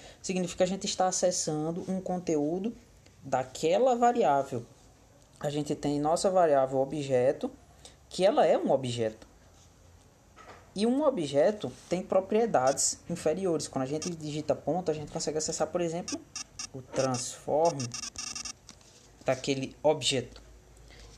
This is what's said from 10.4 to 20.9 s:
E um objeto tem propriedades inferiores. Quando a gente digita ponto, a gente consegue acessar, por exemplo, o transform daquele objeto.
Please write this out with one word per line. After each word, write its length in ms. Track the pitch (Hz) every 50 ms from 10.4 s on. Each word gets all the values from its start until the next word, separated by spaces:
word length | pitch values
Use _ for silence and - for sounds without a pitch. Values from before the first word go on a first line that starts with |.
| - - - - - - -
E 100 | 185 214
um 180 | 233 254 277 311
objeto 680 | 285 254 196 156 135 139 139 156 202 214 - - 123 - - - -
tem 140 | 175 180
propriedades 960 | 196 - 196 190 190 - 214 214 240 226 165 131 127 131 143 - - - - - - -
inferiores. 580 | 170 170 - 156 160 185 190 180 165 147 - -
Quando 160 | - 135 131
a 40 | 131
gente 220 | 147 156 - 185
digita 440 | 170 156 151 151 147 156 147 - 127
ponto, 380 | - - 143 156 180 180 -
a 20 | 151
gente 160 | 151 147 147
consegue 280 | - 165 - 160 147 156
acessar, 300 | 151 - 160 - 160 -
por 120 | - 175
exemplo, 400 | 175 165 160 175 208 - 285 330 - - - - - - - - - - -
o 80 | 131
transform 960 | 127 - - 135 131 131 127 120 - - - - - - 135 147 165 170 151 139 123 123 - - - - - - - - - - - - - - - - - - - - - - - - - - -
daquele 500 | - 131 127 - 151 139 135 131 - - -
objeto. 600 | - 151 156 143 123 - 143 127 113 - - - - - - - - - - - - -